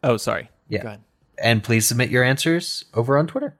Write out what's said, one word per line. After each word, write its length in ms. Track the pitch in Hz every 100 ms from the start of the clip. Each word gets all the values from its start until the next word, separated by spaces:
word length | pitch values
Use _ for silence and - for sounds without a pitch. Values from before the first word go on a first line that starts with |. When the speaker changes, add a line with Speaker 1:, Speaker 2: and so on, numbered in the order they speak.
Speaker 1:
oh, 140 | 139 113
sorry. 340 | - 92 - _ _
Speaker 2:
Yeah. 140 | 107
Speaker 1:
Go 60 | 117
ahead. 120 | 104 _ _ _ -
Speaker 2:
And 200 | 113 113
please 240 | - 113 107
submit 240 | 120 123
your 120 | 123
answers 600 | 127 135 - 165 - - -
over 240 | - 120 139
on 100 | 165
Twitter. 300 | 269 277 -